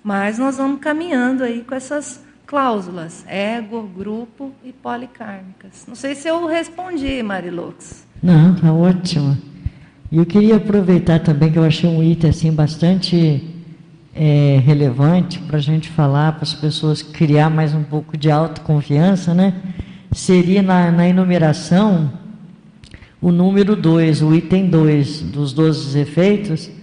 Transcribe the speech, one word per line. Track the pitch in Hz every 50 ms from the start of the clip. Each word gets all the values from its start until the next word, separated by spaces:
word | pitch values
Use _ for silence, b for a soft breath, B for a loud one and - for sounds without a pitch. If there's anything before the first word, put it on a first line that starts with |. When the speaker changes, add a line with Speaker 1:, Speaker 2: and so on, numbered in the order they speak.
Speaker 1:
mais | _ 214 202 196 196 208 214 226
nós | 262 269 262 262
vamos | 269 269 285 277
caminhando | - 302 302 311 330 359 311 247 247 254 262 262
aí | 262 240 233 233 233
com | - 262
essas | 262 254 - 294 302 285 - - - b b b b _
cláusulas, | - - 285 269 254 226 208 185 180 175 180 160 165 170 - -
ego, | - - 190 202 208 226 240 220 202 226 233
grupo | 214 196 180 185 196 208 214 226 240 226 _ _ 277 269 269 _
e | - 254
policármicas. | 262 _ _ 247 240 240 247 240 _ _ 233 214 196 190 190 190 190 _ - 190 _ - - -
Não | 240
sei | - - 277 285
se | 277 - 330
eu | 320 339 349
respondi, | 320 320 339 330 330 - - 359 370 359 311 269 269 269 262
Marilux. | 233 208 196 185 175 180 175 170 170 - 170 _ - - - - _ _ _ -
Speaker 2:
Não, | - 180 175 156 160 180 180
tá | - 156 160
ótimo. | 156 165 175 185 180 - - - - 151 143 139 139 - - - B B B B B B B B B B B -
E | 151
eu | 160 170
queria | 170 - 208 208 214 226
aproveitar | 208 214 214 202 208 190 175 185 170 - - 165 170
também | 175 - 151 143 151 160
que | 156 170
eu | 160
achei | 160 156 - - 175
um | 165 160
item | 160 165 170 165 160 156
assim | 151 - 160 160
bastante, | 160 151 151 147 - - 170 170 190 190 185 - 175 170 165 156 147 - - - - - - - - - - _ - - _ _ -
é, | - 156 151 147 147 143 143 139 135 123
relevante | 139 170 143 147 139 120 123 139 151 175 185 175 180 - -
pra | - - 147 151
gente | 143 139 156 160 156 -
falar, | - - 151 139 139 143 151 160
para | 156 160 156
as | - -
pessoas | - 151 151 147 - - 156 151 151
criar | - - - - 170 151 147 147 151 160
mais | 160 156 156 151 147
um | 156
pouco | 151 143 147 151 151 - -
de | 156 143 156
autoconfiança, | 147 151 160 160 160 - - - 156 147 143 - 139 143 165 190 196 180 - 175 170
né? | 175 190 196 180 B B B B B B B B B B B
Seria | - - - - 185 180 175 170 185 202
na, | 190 190 185 180 175 170
na | 170 170 175
enumeração, | 180 180 185 185 180 175 175 165 156 147 - - - 175 185 214 220 196 170 156 139 - - - - - - - - - - _ - _ _ B B B B B B B B
o | - 180
número | 175 170 180 190 196 196 202 185 214
dois, | 175 160 160 160 165 165 160 156 156
o | 156 156 156
item | 165 170 - 185 190 196 180
dois | 160 160 156 156 151 147 143 131 - -
dos | - - - 143 147 139
doze | 123 143 160 160 151 139 131 135 135 147
efeitos | 143 - - 165 180 202 208 202 208 156 156 156 - - - -